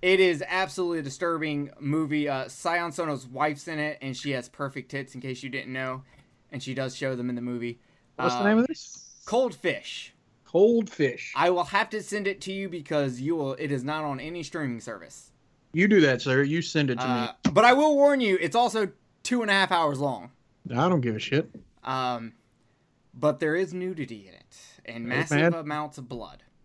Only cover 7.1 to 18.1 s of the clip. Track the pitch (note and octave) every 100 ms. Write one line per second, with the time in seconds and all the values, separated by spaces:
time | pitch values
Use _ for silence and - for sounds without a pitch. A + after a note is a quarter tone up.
7.1 | B2+ B2 B2 B2 B2 A#2+ A#2 _ _ _
8.1 | - B2+ B2 G3+ A3 B3 D#4+ - - -
9.1 | - - A3+ C4 F3 F3+ A2+ - - -
10.1 | _ _ _ _ E3+ G#3 A#3 G3+ - C#3
11.1 | B2 - - E3+ F3+ E3+ G3+ A3 G#3+ -
12.1 | G#3 G3 G3 - F#3+ G3 F3 C#3+ D3+ C#3
13.1 | B2 C3+ E3 C#3 C3+ D3+ C#3 B2+ D#3 D3+
14.1 | C3+ C#3+ F3 D3+ F3 C#3+ A#2 A2+ G#2 E2
15.1 | - - _ _ _ _ D#3+ G3+ G#3 D3+
16.1 | B2 C#3 C3 C#3+ D#3+ E3 D#3+ C#3+ B2 B2+
17.1 | A#2+ A#2+ - - D#3+ A#3 C4 D4+ C#4+ C#4+